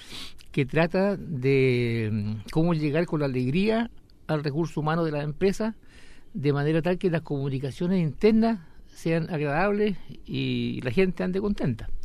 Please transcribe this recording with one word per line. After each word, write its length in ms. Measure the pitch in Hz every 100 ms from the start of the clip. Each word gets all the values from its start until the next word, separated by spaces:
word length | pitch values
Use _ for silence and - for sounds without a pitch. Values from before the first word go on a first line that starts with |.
| - - - - -
que 120 | -
trata 540 | 131 147 165 185 196 196
de, 880 | 208 143 131 135 131 123 120 117 107
mm, 380 | 107 104 110 -
cómo 220 | 156 170
llegar 320 | 160 151 147
con 160 | 175 156
la 60 | 143
alegría 640 | 127 127 160 208 226 233 - - - -
al 180 | 156
recurso 360 | 147 143 160 -
humano 240 | 151 165
de 60 | 165
la 120 | 147
empresa, 520 | 151 147 190 190 220 220 - - - - -
de 180 | 196 139
manera 300 | 143 147 160
tal 160 | 170 180
que 100 | 190
las 140 | 160
comunicaciones 800 | 160 143 139 131 135 - 175 190
internas 580 | 160 - 208 220 226 220 - - -
sean 360 | - 170 165 160
agradables 640 | 156 147 143 202 202 208 180 - - -
y 560 | 135 131 123 120 123
la 80 | 120
gente 320 | 117 190 175
ande 160 | 185 185
contenta. 480 | 208 208 277 214 - -